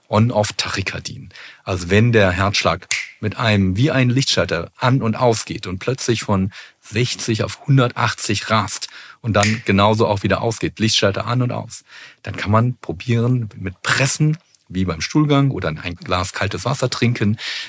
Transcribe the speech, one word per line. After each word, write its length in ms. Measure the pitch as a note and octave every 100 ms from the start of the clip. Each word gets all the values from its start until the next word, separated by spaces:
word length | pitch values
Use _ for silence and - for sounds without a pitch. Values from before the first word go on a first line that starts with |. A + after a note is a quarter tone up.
| _
On-Off-Tachykardien. 1200 | G#2+ A#2 G#2+ G#2 - F2+ - F#2 E2 - D2+ - - - -
Also 240 | - F2+ F2
wenn 240 | G2+ A#2+
der 180 | A2+ G2
Herzschlag 580 | F2+ G2 G2 F#2 E2 - - - -
mit 180 | G#2+ -
einem, 380 | B2 G#2 F#2+ F#2
wie 140 | C#3+
ein 200 | C3 B2+
Lichtschalter 600 | B2 C3+ - F2 E2 E2+ -
an 240 | B2+ C3+
und 160 | A2+ G#2+
ausgeht 500 | B2 A2 - - F#2+
und 120 | F2+
plötzlich 440 | - C3 - A2+
von 300 | - G2 F#2+ - - _
sechzig 640 | - G#2 C3 - - A2
auf 240 | A2 - -
hundertachtzig 840 | C3+ A#2+ - A#2 - - G#2 -
rast 380 | A2 - - - - - -
und 100 | A#2+
dann 300 | G#2 G#2 A2
genauso 420 | - G2 G#2 G#2+ G2+
auch 160 | G2+
wieder 200 | G2 F#2
ausgeht, 360 | A#2 - E2 -
Lichtschalter 480 | A2+ - G2+ G#2 -
an 140 | B2
und 120 | B2
aus, 320 | A2 A2+ - - - - -
dann 140 | - F#2+
kann 140 | F#2+
man 260 | G#2+ B2 A#2+
probieren, 720 | - E2 A#2+ A#2 A#2+ B2+ G#2+ -
mit 240 | G2+ G2
Pressen, 540 | - - - - D3+ D#3 _ _ _
wie 160 | F#2
beim 160 | F2+ E2
Stuhlgang 500 | - D#3 D3+ C#3 C#3
oder 180 | - F2
ein 240 | D#2 F2+ F2+
Glas 380 | - F2+ F#2
kaltes 320 | - F#2+ - A#2+
Wasser 240 | C#3 B2+
trinken, 480 | - A#2 A#2+ G#2 A2 - -